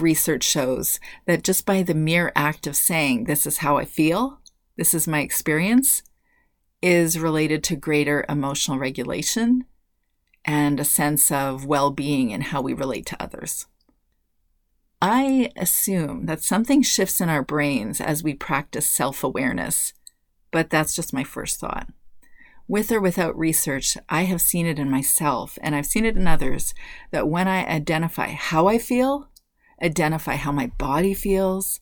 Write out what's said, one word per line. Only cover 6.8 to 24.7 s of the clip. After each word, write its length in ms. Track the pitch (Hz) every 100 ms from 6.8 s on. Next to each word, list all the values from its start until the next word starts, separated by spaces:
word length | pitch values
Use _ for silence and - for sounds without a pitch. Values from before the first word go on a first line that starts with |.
is 380 | 180 175 165 165
related 420 | 160 156 156 156
to 120 | - 151
greater 500 | 160 151 143 147 -
emotional 500 | 147 139 139 - 135
regulation 840 | 135 135 123 - 156 226 233 254 254 _ _ _ _ _ _ _
and 360 | - 147 147 143
a 40 |
sense 460 | 147 - 147 147 -
of 340 | 143 139 135
well-being 680 | 139 147 143 139 143 143 127
in 100 | 104
how 200 | 135 139
we 140 | 131
relate 320 | 123 135 117 -
to 160 | -
others. 440 | - - - - - _ _ _ _ _ _ _ _ _ _ _ _ _
I 500 | 185 240 269 269 247
assume 680 | - 175 - - 190 151 - 165
that 160 | 156
something 380 | - 190 226 285
shifts 400 | 254 - 190 -
in 80 | 175
our 140 | 151
brains 580 | 127 147 147 135 104 -
as 220 | - 151
we 100 | 156
practice 560 | 139 - 147 143 - -
self-awareness, 1040 | - 135 135 135 117 - - - - - - - _ _ _ _
but 200 | 165 160
that's 260 | 156 156 -
just 160 | 165
my 100 | 131
first 380 | 135 - - -
thought. 300 | - - - - - - - - - - -
With 220 | 196 220
or 100 | 226
without 360 | 190 175 165 -
research, 600 | 160 156 - 139 - - -
I 140 | 160
have 180 | 185 175
seen 240 | - 175
it 140 | 170